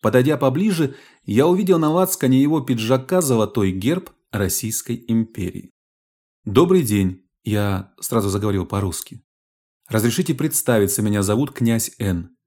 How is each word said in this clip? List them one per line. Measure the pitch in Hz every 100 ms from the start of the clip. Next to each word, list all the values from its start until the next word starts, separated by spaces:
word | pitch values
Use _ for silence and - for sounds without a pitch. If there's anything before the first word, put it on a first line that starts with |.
Подойдя | - 165 143 143
поближе, | 135 131 214 170 143 - - _
я | - 104 151
увидел | 185 190 175
на | 151
лацкане | 165 185 - 131 131
его | 143 156
пиджака | 127 123 110 131 131 185
золотой | 151 117 107 - 98
герб | 92 104 175 - _ _
Российской | 107 95 - 107 110 - 120 -
империи. | 113 110 110 90 - - _ _ _ _ _ _ _
«Добрый | - 101 175 185
день», | 123 104 95 92 _ _
я | - 104 101 95 95 _
сразу | - 117 101
заговорил | 95 104 98 87
по-русски. | 98 98 - - - _ _ _ _ _ _ _
«Разрешите | 110 113 120 175
представиться, | 127 151 - - 117 98 -
меня | 107 104
зовут | 98 107 147
князь | - 117 113 - -
Н». | 104 87 87 _